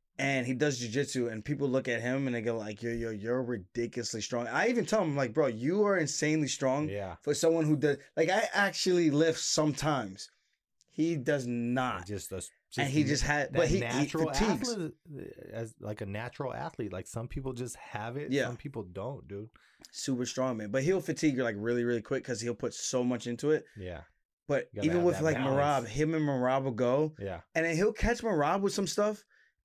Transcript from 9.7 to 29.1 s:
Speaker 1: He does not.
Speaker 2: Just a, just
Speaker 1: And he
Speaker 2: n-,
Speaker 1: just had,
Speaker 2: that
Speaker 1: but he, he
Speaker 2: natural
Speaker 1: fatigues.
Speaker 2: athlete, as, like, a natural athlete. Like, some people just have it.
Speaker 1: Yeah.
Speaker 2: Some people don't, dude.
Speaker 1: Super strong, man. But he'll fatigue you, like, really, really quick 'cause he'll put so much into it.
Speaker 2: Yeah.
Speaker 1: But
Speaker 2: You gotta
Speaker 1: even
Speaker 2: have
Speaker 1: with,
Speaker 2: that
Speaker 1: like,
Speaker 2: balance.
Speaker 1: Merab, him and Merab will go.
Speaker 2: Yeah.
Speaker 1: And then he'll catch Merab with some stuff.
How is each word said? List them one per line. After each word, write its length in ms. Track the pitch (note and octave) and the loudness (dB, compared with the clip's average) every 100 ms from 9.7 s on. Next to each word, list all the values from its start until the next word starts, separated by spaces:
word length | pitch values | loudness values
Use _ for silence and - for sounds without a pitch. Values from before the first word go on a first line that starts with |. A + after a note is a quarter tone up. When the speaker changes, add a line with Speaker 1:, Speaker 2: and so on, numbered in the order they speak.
| C3+ D3 C#3 G2+ F#2+ - _ _ _ _ _ _ | 2 0 0 -2 -8 -16 _ _ _ _ _ _
Speaker 1:
He 260 | - D#3+ D#3+ | 0 0 0
does 320 | B2+ C#3+ A#2+ | 0 0 0
not. 580 | A#2+ A#2 B2+ B2+ G2 F#2 | -2 0 0 0 -4 -6
Speaker 2:
Just 260 | G2+ - | -8 -8
a, 20 | F#2 | -10
just 160 | - _ _ - | -10 _ _ -4
Speaker 1:
And 120 | C#3 | 0
he 120 | D3 | 2
Speaker 2:
n-, 60 | C#3 | 4
Speaker 1:
just 160 | C#3+ | 2
had, 300 | - D3 C3 | 2 0 0
Speaker 2:
that 40 | C#3+ | 2
Speaker 1:
but 120 | E3 | 4
he, 60 | F#3 | 2
he 40 | |
Speaker 2:
natural 480 | A#2 B2 D3 D#3+ D#3+ | 2 0 0 0 0
Speaker 1:
fatigues. 360 | - A3 D3+ B3 | 2 2 2 -2
Speaker 2:
athlete, 240 | A3 D#3+ - E3+ C#3 - - F2+ | -4 -6 -8 -16 -14 -14 -14 -12
as, 200 | G#2+ A2+ - | -10 -10 -8
like, 220 | G#2 G2+ | -8 -6
a 40 | G2 | -6
natural 480 | G#2 A#2+ - C3+ | -6 -8 -6 -6
athlete. 380 | - D#3 - G#2+ | -6 -8 -6 -6
Like, 160 | F2 - | -6 -8
some 220 | A#2 A#2+ | -8 -6
people 240 | D3 C3 | -6 -6
just 240 | A#2+ B2 - | -6 -8 -10
have 400 | - B2 A2+ B2+ | -10 -8 -6 -6
it. 140 | D3 | -2
Speaker 1:
Yeah. 140 | C3+ B2 | 0 0
Speaker 2:
Some 100 | A#2+ | -4
people 260 | C#3+ B2+ | -10 -10
don't, 420 | F2+ F2+ A2 C3 - | -10 -8 -8 -8 -10
dude. 200 | G2+ A2 _ _ _ - | -10 -12 _ _ _ -18
Speaker 1:
Super 320 | - - B2 B2 | -8 -4 -2 -2
strong, 320 | - C3 A2+ | -2 -2 -2
man. 120 | G#2+ | -2
But 140 | C3 | 0
he'll 160 | C#3+ F#3+ | 2 0
fatigue 380 | - D#3 D#3 C3 | 0 0 0 2
you, 60 | |
like, 120 | A#2+ G2+ | 0 0
really, 280 | A2 A#2+ A#2+ | 0 2 2
really 160 | A#2+ | 0
quick 240 | G#2+ C3+ - | 0 -4 -4
'cause 160 | A2 | -4
he'll 120 | A#2+ | -4
put 200 | A2+ A#2+ | -4 -4
so 300 | - - B2+ B2 | -4 -2 0 2
much 200 | A#2+ B2 | 0 -4
into 260 | A#2 C#3+ | -2 2
it. 120 | D#3 - - | 2 0 -12
Speaker 2:
Yeah. 240 | F2+ D#2+ - _ _ _ - | -10 -10 -14 _ _ _ -2
Speaker 1:
But 220 | C#3 - | -2 -2
Speaker 2:
You 20 | G#2 | -2
gotta 100 | D3+ | 0
Speaker 1:
even 100 | F3 | 4
Speaker 2:
have 80 | F3 | 4
Speaker 1:
with, 100 | - | 2
Speaker 2:
that 80 | |
Speaker 1:
like, 120 | D#3 C#3+ | 2 2
Speaker 2:
balance. 500 | C3+ C3+ C#3+ C#3 A2+ | 2 4 4 2 0
Speaker 1:
Merab, 20 | |
him 240 | A#2+ D#3 | 0 0
and 120 | D#3+ D3 | 2 0
Merab 360 | C3+ B2+ C3+ C3+ | 2 2 2 0
will 60 | |
go. 440 | A2 B2 C3+ D#3 D#3 | 0 2 4 2 -2
Speaker 2:
Yeah. 240 | G2 E2+ - D#3+ | -8 -8 -6 -2
Speaker 1:
And 100 | E3 | 0
then 100 | D#3+ | 2
he'll 160 | G#3 | 0
catch 280 | - G#3+ A#3 | 2 0 0
Merab 380 | A3+ E3 D3 G3 | 0 2 2 2
with 120 | G3 | 0
some 120 | G3+ F#3+ | 0 -2
stuff. 360 | - G#3 | 0 0